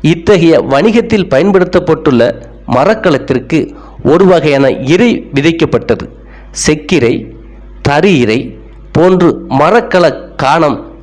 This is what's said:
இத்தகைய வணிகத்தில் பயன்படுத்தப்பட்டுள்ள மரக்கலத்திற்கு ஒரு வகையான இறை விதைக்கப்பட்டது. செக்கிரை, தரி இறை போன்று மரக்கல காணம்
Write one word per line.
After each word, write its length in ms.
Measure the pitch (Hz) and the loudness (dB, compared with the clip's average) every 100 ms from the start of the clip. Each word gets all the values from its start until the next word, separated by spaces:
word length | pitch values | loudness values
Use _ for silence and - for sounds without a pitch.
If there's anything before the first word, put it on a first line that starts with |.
| 156 | 0
இத்தகைய 420 | 165 - 196 165 165 - | -2 2 2 4 2 2
வணிகத்தில் 580 | 135 208 226 202 220 180 | 0 2 0 0 -2 0
பயன்படுத்தப்பட்டுள்ள 880 | 135 185 190 180 180 175 151 156 123 117 - - - - | 0 2 0 0 -2 -2 -2 0 2 0 -2 -14 -20 -4
மரக்கலத்திற்கு 840 | 120 160 220 185 139 - 123 - 156 147 - - - 120 | 0 0 0 0 -2 -2 -6 -2 -4 -4 -10 -20 -6 0
ஒரு 120 | 165 190 | 2 4
வகையான 360 | 175 151 139 135 - 135 | 4 2 2 0 0 0
இறை 160 | 180 240 - - 139 | 2 2 -2 -4 -2
விதைக்கப்பட்டது. 680 | 151 165 170 120 - 113 - - - - - - | -2 0 -2 -2 -2 -6 -6 -18 -20 -20 -18 -6
செக்கிரை, 520 | - 151 - 165 117 - - - - - - - 143 | -2 -2 -2 0 0 -2 -8 -20 -20 -20 -20 -6 -2
தரி 240 | 147 190 160 | 2 2 2
இறை 160 | 113 113 135 - - - - 143 | 2 0 -4 -14 -20 -20 -6 2
போன்று 320 | 175 185 170 - - 131 | 2 4 2 0 -4 0
மரக்கல 460 | 151 226 - 180 165 131 - - | 2 2 0 0 0 -2 -14 -4
காணம் 360 | 135 160 151 113 - - | -2 0 0 -2 -10 -20